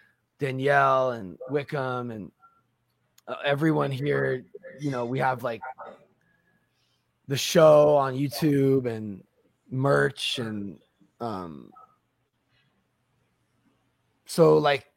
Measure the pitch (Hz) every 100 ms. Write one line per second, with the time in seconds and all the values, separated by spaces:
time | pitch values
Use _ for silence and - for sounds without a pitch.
0 | _ _ _ - 135 131 139 143 139 131
1 | 131 117 92 - 127 143 135 151 131 123
2 | 120 110 87 _ _ _ _ _ _ _
3 | _ _ - - 139 143 160 147 143 131
4 | 143 139 135 131 - - - - 147 123
5 | 120 131 135 127 123 113 - - - -
6 | _ _ _ _ _ _ _ _ _ _
7 | _ _ - 131 - 175 156 151 151 147
8 | 135 131 143 - 156 139 135 135 123 113
9 | 107 92 - _ _ _ - 131 139 143
10 | 143 - - - 113 104 101 78 _ _
11 | _ - 117 95 85 71 52 - - _
12 | _ _ _ _ _ _ _ _ _ _
13 | _ _ _ _ _ _ _ _ _ _
14 | _ _ - - 160 156 147 139 -